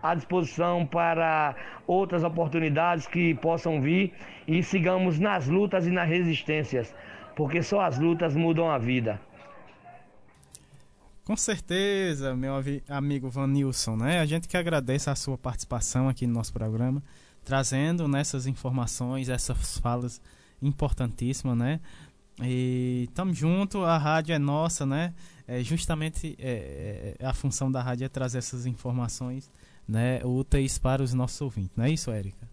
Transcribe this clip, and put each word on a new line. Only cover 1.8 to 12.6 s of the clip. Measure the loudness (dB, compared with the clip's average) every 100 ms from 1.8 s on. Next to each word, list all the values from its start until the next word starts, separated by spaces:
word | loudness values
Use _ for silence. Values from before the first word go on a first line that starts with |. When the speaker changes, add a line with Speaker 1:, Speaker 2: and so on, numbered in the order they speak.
| 0
Speaker 1:
outras | 2 4 2
oportunidades | 2 2 0 2 2 4 4 2 0
que | 2 4 4
possam | 2 0 0 0
vir | 4 4 2 -2 -18 -14 0
e | 0
sigamos | 2 2 4 4 2 2
nas | 2 2 2
lutas | 2 4 2 2
e |
nas | 2 2
resistências, | 2 2 0 0 -2 0 -2 -2 -10 -16 -16 -14 -2
porque | 0 0
só | 2 2
as | 2 2
lutas | 2 4 2 2
mudam | 2 4 2
a | 2
vida. | 2 2 2 -4 -8 -20 -20 -20 -20 -20 -20 -20 -20 -20 -20 -20 -20 -20 -20 -20 -20 -20 -20 -18 -4
Speaker 2:
Com | -2
certeza, | 2 2 2 0 2 2 2 0 0 0
meu | 0
avi-, | -2